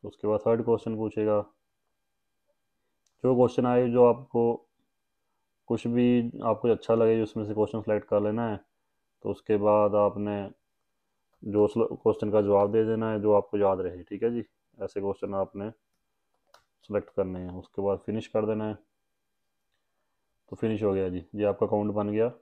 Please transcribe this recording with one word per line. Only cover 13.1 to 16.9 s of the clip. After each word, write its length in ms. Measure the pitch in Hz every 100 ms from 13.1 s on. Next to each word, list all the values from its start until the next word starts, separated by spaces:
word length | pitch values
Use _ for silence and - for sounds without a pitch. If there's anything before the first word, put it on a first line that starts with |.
है 100 | 110
जो 120 | 107
आपको 240 | 104 98 104
याद 220 | 101 95
रहे, 240 | 90 90
ठीक 200 | 85 101
है 80 | 113
जी। 120 | 120 104 _ _ _
ऐसे 200 | 98 -
क्वेश्चन 320 | 101 98 101
आपने 380 | 98 95 101 104 - _ _ _ _ _ _ _ _ _ _
सेलेक्ट 260 | _